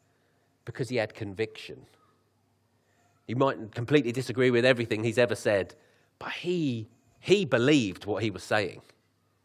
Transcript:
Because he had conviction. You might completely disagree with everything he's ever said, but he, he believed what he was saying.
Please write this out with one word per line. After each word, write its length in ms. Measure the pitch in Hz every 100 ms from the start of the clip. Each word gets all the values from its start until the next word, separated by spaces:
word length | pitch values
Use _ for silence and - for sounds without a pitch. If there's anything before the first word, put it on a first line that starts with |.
| _ _ _ _ _ _ -
Because 240 | - 127
he 80 | 120
had 160 | 107
conviction. 760 | - 101 95 110 - - - - _ _ _ _ _ _ _ _ _ _ _ _ _ -
You 120 | 120
might 340 | 135 87 107
completely 400 | 117 120 147 120
disagree 400 | 120 127 117 127
with 140 | 120 127
everything 380 | 120 113 107
he's 140 | 117 120
ever 180 | 117 107
said, 400 | 120 101 90 - _ _ _ -
but 120 | -
he, 560 | - 175 180 147 113 107 _ _ _
he 260 | - 208 160
believed 600 | 120 131 151 104 85 101
what 160 | 101
he 80 | 110
was 140 | 90
saying. 380 | - 107 95 - - _ _ _ _ _